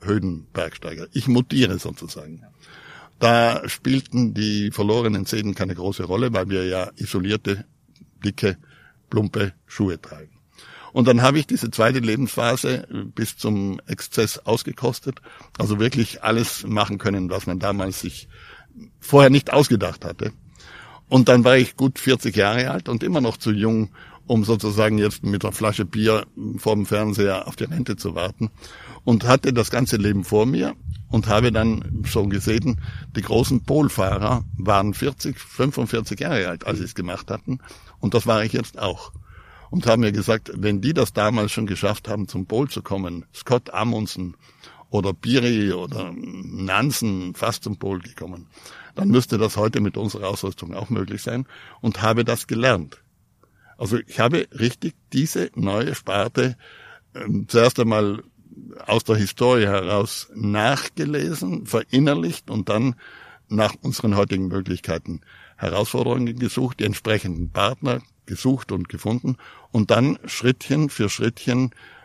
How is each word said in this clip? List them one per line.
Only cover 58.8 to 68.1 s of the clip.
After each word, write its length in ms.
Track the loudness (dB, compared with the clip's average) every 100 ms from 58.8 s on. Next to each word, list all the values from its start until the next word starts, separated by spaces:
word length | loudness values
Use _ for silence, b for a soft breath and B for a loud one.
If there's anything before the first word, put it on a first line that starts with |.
| 0
aus 180 | 0
der 120 | 2 2
Historie 500 | 0 0 2 4 2
heraus 640 | 0 0 -2 -2 -6 -12
nachgelesen, 1300 | -6 -2 2 2 0 -4 -6 -4 -2 -2 -4 -4 -6 -2
verinnerlicht 840 | -4 2 2 4 2 -2 -6 -8
und 200 | -6 -2
dann 260 | 0 0 -2 B B B B -4
nach 260 | 0 0 0
unseren 340 | -6 -2 0 2
heutigen 320 | 2 0 -2
Möglichkeiten 720 | -4 -4 -6 -4 -6 -6 -14 B B B B
Herausforderungen 800 | -4 -2 -2 0 0 0 -2 -2
gesucht, 420 | -4 -2 -2 0
die 40 |
entsprechenden 640 | -2 -2 0 0 0 -4 -4
Partner 500 | 0 0 0 -2 -2 -4